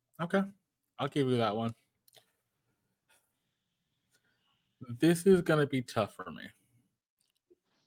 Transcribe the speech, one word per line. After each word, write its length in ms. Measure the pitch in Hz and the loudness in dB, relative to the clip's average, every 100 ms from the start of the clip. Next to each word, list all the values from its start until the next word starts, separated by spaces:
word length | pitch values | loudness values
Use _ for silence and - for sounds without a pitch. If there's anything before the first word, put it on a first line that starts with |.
| _ - | _ -12
Okay. 200 | 175 196 196 - _ _ _ - | -4 -2 -2 -8 _ _ _ -10
I'll 80 | 139 | -4
give 200 | 151 131 | -2 0
you 80 | 123 | 2
that 180 | 110 107 | 0 -2
one. 180 | 113 - _ _ _ - _ _ _ _ _ _ _ _ _ _ _ _ _ _ _ _ _ _ _ _ _ _ _ _ _ _ - 120 | -4 -8 _ _ _ -20 _ _ _ _ _ _ _ _ _ _ _ _ _ _ _ _ _ _ _ _ _ _ _ _ _ _ -14 0
This 260 | 160 170 196 | 2 4 4
is 160 | 185 | 4
gonna 240 | 170 156 143 | 4 2 0
be 160 | 131 | -2
tough 320 | 123 - 101 - | -4 -4 -4 -6
for 140 | - | -16
me. 140 | - 50 - _ _ _ _ _ _ _ _ _ _ _ _ | -16 -18 -20 _ _ _ _ _ _ _ _ _ _ _ _